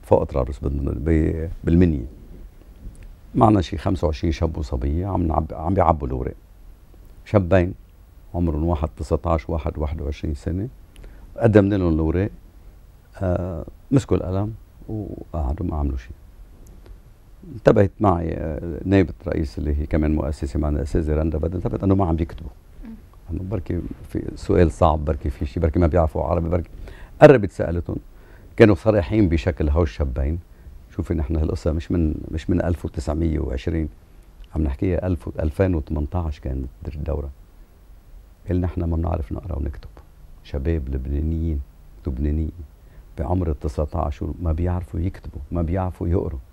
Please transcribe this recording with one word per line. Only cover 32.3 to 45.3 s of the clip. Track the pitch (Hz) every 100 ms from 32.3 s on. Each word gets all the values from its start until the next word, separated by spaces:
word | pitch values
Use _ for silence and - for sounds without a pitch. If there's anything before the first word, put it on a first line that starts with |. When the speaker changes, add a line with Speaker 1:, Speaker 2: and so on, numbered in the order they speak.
Speaker 1:
مش | - -
من | 90
ألف | 85 85 -
وتسعمية | - - 76 82 76
وعشرين، | 69 62 - 82 76 - - - - - - 82
عم |
نحكيها | 76 67 98 87 90
ألف | 87 -
و-، | -
ألفين | 85 - 95 82
وثمنتاش | - 78 73 90 78 73
كانت | - 67 64 - - 73
الدورة. | 71 73 71 - - - - - - - - - - - -
قلنا | 92 90
نحن | 87
ما | 85 82
بنعرف | 82 82 -
نقرا | - - 71
ونكتب، | - - - - - - - -
شباب | - 69 71 82 65
لبنانيين، | 69 64 71 78 82 82 73 - - - - -
لبنانيين | 65 73 76 78 - 78 - - - - -
بعمر | - 87 82
ال | 73
تسعتاش | - - 78 82 78 - 82 73
ما | 90
بيعرفوا | 82 90 90 87 85
يكتبوا، | 90 - -